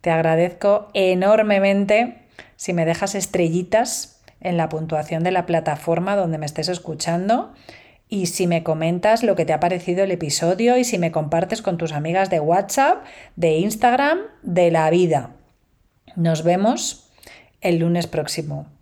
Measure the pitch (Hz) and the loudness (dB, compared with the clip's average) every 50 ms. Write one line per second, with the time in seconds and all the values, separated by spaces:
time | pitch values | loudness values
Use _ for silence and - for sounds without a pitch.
0 | - 175 165 160 165 160 165 160 170 175 175 - - 202 202 208 208 - - 202 | 0 0 0 2 2 2 2 2 2 0 -2 0 2 2 2 2 0 -4 -2 0
1 | 190 185 185 180 190 196 214 220 214 208 202 196 196 196 196 196 202 196 208 214 | 2 2 2 2 4 4 4 4 4 2 2 2 4 2 2 2 2 2 2 2
2 | 240 254 - - _ _ _ - - - _ _ - - 180 170 160 160 165 165 | 2 0 -6 -14 _ _ _ -20 -20 -20 _ _ -6 -4 -2 0 0 0 0 0
3 | 202 196 196 202 180 - - 185 170 165 160 180 180 175 - 220 247 - - - | -2 -4 -2 -4 -6 -2 0 0 0 2 0 -2 -2 2 2 2 2 0 -4 -8
4 | - - _ _ _ - _ _ - 185 175 170 160 156 160 156 160 160 160 151 | -10 -12 _ _ _ -20 _ _ -6 -4 -2 0 -2 -2 -2 -6 -6 -4 -4 -4
5 | 151 - 170 160 165 180 190 185 175 185 170 165 160 - - 151 - - 165 165 | -4 -4 -4 -2 0 0 0 0 0 0 0 0 0 -2 -4 -4 -2 -2 -2 0
6 | 180 196 202 202 185 170 160 151 156 147 151 - 156 180 180 170 - - 156 147 | 0 0 0 0 0 -2 -2 -4 -6 -8 -6 -6 -4 -4 -6 -6 -6 -12 -10 -8
7 | - - 165 175 185 202 226 269 392 - - - - - - - - - _ _ | -4 -4 -2 -2 0 0 0 0 0 -6 -14 -20 -20 -20 -20 -20 -20 -20 _ _
8 | _ _ - 202 185 170 - - 185 175 170 165 165 - 160 156 160 165 175 180 | _ _ -4 -4 -4 -4 -2 -2 0 0 0 0 0 -2 -2 -2 0 -2 -2 0
9 | - 214 220 233 247 220 196 - 165 151 156 151 175 175 185 175 175 180 175 175 | 2 2 2 2 2 0 2 0 0 0 0 0 0 0 -2 -2 -4 -4 0 0
10 | 196 196 180 170 165 147 143 - 170 165 190 185 226 240 247 254 247 247 - 185 | 0 0 0 -4 -4 -4 -4 -2 0 0 0 2 2 2 2 2 2 0 -2 -2
11 | 170 160 160 160 156 147 170 165 175 185 - 233 - 202 175 170 170 156 151 147 | -2 -2 -2 -2 -2 0 0 -2 0 -2 -6 -6 -4 -4 -4 -4 -4 -6 -6 -6
12 | 147 160 170 185 190 190 185 160 147 156 170 190 196 196 - 277 269 294 370 403 | -4 -2 0 0 0 2 0 0 2 2 2 2 0 0 0 2 2 2 2 0
13 | - - - - - - _ - 170 165 156 160 180 208 214 214 - 240 240 254 | -2 -18 -20 -20 -20 -20 _ -2 0 2 2 2 0 -2 -2 2 2 2 4 4
14 | 277 285 320 370 415 440 - _ - 220 175 175 180 170 165 165 156 156 160 180 | 2 2 0 -2 -4 -10 -16 _ -8 -2 2 2 4 4 4 2 2 4 4 4
15 | 180 165 156 139 120 - - - _ _ _ _ _ _ _ _ _ _ _ _ | 2 2 2 0 -2 -6 -18 -20 _ _ _ _ _ _ _ _ _ _ _ _
16 | _ - - 180 165 165 160 151 160 170 175 185 196 220 277 339 - - - - | _ -14 -6 -2 0 0 0 0 2 0 2 2 2 0 0 0 -4 -8 -8 -12
17 | _ _ _ _ - - - - - _ _ _ - 190 175 165 165 170 170 170 | _ _ _ _ -20 -20 -20 -20 -20 _ _ _ -2 0 0 2 2 0 0 0
18 | 165 165 - 165 151 - - - 156 151 147 147 147 - - _ | -2 -2 -4 -6 -6 -4 -6 -8 -8 -8 -8 -10 -12 -14 -20 _